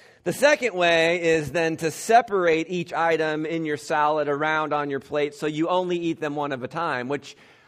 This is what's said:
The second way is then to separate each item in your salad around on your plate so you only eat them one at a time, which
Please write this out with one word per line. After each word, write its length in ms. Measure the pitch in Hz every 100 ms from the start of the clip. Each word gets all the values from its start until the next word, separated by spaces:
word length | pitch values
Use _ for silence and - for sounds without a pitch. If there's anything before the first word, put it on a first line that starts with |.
| - _
The 80 | 175
second 420 | - 294 294 240
way 480 | 180 170 165 165 175
is 300 | 170 160 147
then 240 | 165 165 160
to 140 | 160
separate 760 | - - 233 240 196 175 160 160
each 240 | 180 -
item 520 | 151 165 160 156 156 156
in 200 | 165 160
your 100 | 147
salad 540 | - 156 151 156 143
around 420 | 143 156 156 151
on 180 | 147 143
your 120 | 139
plate 340 | - 151 147 147
so 120 | 156
you 200 | 151 165
only 300 | 180 180 175
eat 240 | 170 147
them 160 | 151 147
one 160 | 143
at 100 | 131
a 40 | 123
time, 400 | 160 170 127 123
which 260 | 143 - - - _